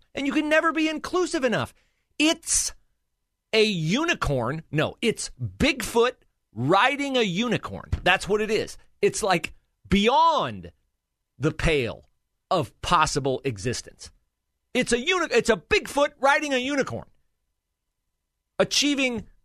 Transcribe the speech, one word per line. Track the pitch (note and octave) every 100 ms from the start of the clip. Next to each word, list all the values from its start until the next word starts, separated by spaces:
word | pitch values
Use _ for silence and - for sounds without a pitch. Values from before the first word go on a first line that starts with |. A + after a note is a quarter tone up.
| _
And | - C#4
you |
can | D4 D4+
never | D#4 E4
be | D4+ D#4
inclusive | D#4 - F4+ F4 E4+
enough. | B3 F3 A2+ - _ _ _ -
It's | D#4 E4 - - - - _ _ _ _ _ _ _
a | A3
unicorn. | G#3+ F#3 D#3 A#3+ E4+ - - C3+ A2+ D#3 -
No, | D3 A2+ -
it's | A#3 - - -
Bigfoot | A#2+ - C#4+ C4 G3 A#3 A#3+ - _ _ _
riding | G2+ C3 F#3+ B3+ C#4+ C#4+ B3+
a |
unicorn. | G#3+ E3+ A#3+ E3 - F#2+ - -
That's | F3 F#3 -
what | G#3
it | G#3+
is. | G3+ F2+ - _ -
It's, | G3+ -
like, | G3+ F3 - - _ _ -
beyond | G3 G#3+ C#4+ E4 C#4+ D3 G2+ E2+ - _ _ _ _ _ -
the | D3
pale | D#3 E3 D3+ A2+ D2 - _ _ _ -
of | F3+ B2 _
possible | - F3 D#3 D3 C3+ B2+
existence. | C3+ G2+ A2+ A2 - - - _ _ _ _ _ _ A#3+
It's | -
a | A#3+
uni-, | D4 F#4 D#4
it's | A#3 -
a | G3+
Bigfoot | - G#4 A3+ C#4 D4 -
riding | C4+ D4+ D4
a | B3+
unicorn, | B3+ C#4+ G#3+ A2 - _ _ _ _ _ _ _ _ _ _ _ _ _ _ -
achieving | F#3+ - C#4+ C#4 C4 A3+ - _